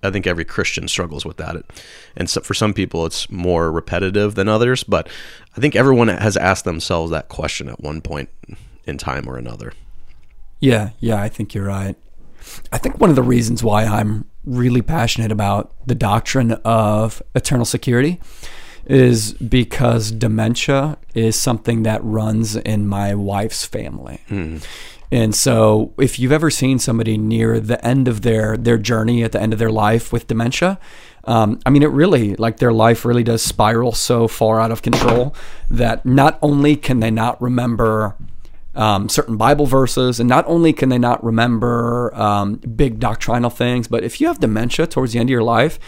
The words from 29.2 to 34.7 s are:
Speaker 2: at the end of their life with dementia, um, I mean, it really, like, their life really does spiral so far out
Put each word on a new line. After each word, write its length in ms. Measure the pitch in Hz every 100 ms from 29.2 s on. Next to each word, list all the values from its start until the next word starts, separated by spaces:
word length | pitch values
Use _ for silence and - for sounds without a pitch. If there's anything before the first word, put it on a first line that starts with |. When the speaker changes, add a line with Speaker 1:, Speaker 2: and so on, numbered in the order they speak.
Speaker 2:
at 100 | 113
the 80 | 113
end 120 | 110
of 60 | 107
their 100 | 113
life 400 | 107 104 117 -
with 140 | 120 -
dementia, 540 | 113 117 - 175 190 - - - - -
um, 340 | 117 107 -
I 60 | -
mean, 140 | 143
it 80 | 147
really, 440 | 139 180 143 104 98
like, 200 | 113 113
their 160 | 127
life 320 | 113 113 117 120
really 180 | 120
does 200 | 120 113
spiral 480 | - - 107 117 123
so 360 | 113 - 120 113
far 320 | - 110 110
out 120 | 113